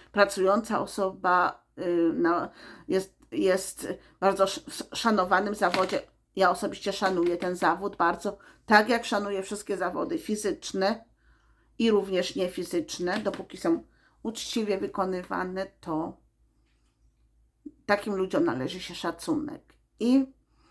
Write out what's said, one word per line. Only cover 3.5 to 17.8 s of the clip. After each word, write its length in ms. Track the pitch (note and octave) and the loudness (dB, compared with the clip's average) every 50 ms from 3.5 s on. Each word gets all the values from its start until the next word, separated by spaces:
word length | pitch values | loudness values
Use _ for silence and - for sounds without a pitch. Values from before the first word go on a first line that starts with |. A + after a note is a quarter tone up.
| F3+ F#3 - - - - - - F#3+ - - - _ _ | 2 2 0 -4 -8 -8 -8 -8 -8 -10 -12 -20 _ _
bardzo 240 | - G3 G3 - G3 | 0 2 2 4 2
sz-, 260 | F#3+ - - - - | 2 2 -2 -10 -10
w 280 | - - - - - - | -10 -10 -10 -8 -6 -2
szanowanym 580 | - A#3 A3 G3+ F#3 F3+ A#3 - G#3 G#3 G#3 | 2 2 4 4 4 4 4 2 2 0 0
zawodzie. 460 | G#3 G#3 F3 F3 F#3+ F#3+ F#3+ G3+ - - - _ _ _ _ _ | 0 0 2 2 2 0 0 0 -4 -6 -8 _ _ _ _ _
Ja 140 | F#3+ F#3+ F3+ | 2 4 4
osobiście 440 | F3+ F3+ - - - - - G3+ G3 | 4 2 -2 -6 -6 -6 -6 -6 -2
szanuję 440 | - G#3 F#3+ F#3+ F3 E3+ F3 F3 E3+ | 0 0 0 2 2 2 2 0 0
ten 180 | - F3+ F3+ | -2 -4 -2
zawód 400 | F3 F#3+ E3 E3 F3 G3 G3+ G3 | 0 2 2 2 2 -2 -6 -2
bardzo, 420 | - F3 E3+ F3+ - - G#3 G3+ - - - - _ _ | 0 2 2 0 0 -4 -6 -6 -8 -12 -20 -20 _ _
tak 240 | - A3 G#3+ G#3+ G#3+ | 6 6 6 8 6
jak 160 | A#3+ A#3 A#3 | 2 0 0
szanuję 380 | - A#3+ G3+ G#3 G3+ G3+ F#3+ F#3+ | -2 -2 -2 -2 -2 -4 -4 -6
wszystkie 340 | - G#3+ G3 - - G3+ F#3 | -6 -8 -8 -6 -6 -4 -4
zawody 400 | F3+ F3 F3+ - E3+ E3+ E3+ D#3+ | -4 -4 -4 -4 -4 -4 -4 -4
fizyczne 840 | - - G#3+ G#3 G#3+ G#3 E3+ - - - - F#3+ F#3+ G3 A3+ A3+ - - _ _ _ _ _ _ _ _ _ _ _ _ _ - | -4 -4 -4 -2 -2 -2 -4 -4 -6 -6 -2 0 0 0 0 -2 -6 -14 _ _ _ _ _ _ _ _ _ _ _ _ _ 0
i 120 | A3+ A3+ | 4 4
również 440 | G#3+ G3+ F#3+ G3 F#3+ F3+ - - - | 4 4 4 2 0 -2 -2 -2 -2
niefizyczne, 840 | F#3+ F#3 F3+ - - F3+ - - F3 D#3+ - - - F3 F3+ F#3 A3 | -2 -4 -2 -4 -6 -6 -4 -2 -4 -4 -4 -6 -4 -4 -2 -2 -2
dopóki 380 | G#3 G#3 - - F#3 - - - | -2 -4 -4 -6 -8 -12 -10 -4
są 260 | - E3+ E3 E3+ - - _ _ _ _ _ _ - | 0 0 0 0 -2 -6 _ _ _ _ _ _ -8
uczciwie 540 | A3 A3 - - - - A#3+ A3 G#3 G3+ F#3+ | -8 -8 -8 -8 -4 -2 -2 0 0 0 -2
wykonywane, 880 | G3+ G3 - - F#3+ F#3 F#3+ F3+ F3+ - F#3+ F3 F#3 F#3 F#3 F#3+ F#3+ F#3+ - _ | -2 -4 -2 -2 -2 -2 -2 -4 -6 -6 -4 -4 -4 -4 -6 -6 -8 -8 -10 _
to 360 | - - D#3+ D#3 E3 - F#3 - _ _ _ _ _ _ _ _ _ _ _ _ _ _ _ _ _ _ _ _ _ _ _ _ _ _ _ _ - - - _ | -8 -6 -4 -4 -4 -6 -8 -14 _ _ _ _ _ _ _ _ _ _ _ _ _ _ _ _ _ _ _ _ _ _ _ _ _ _ _ _ -20 -20 -20 _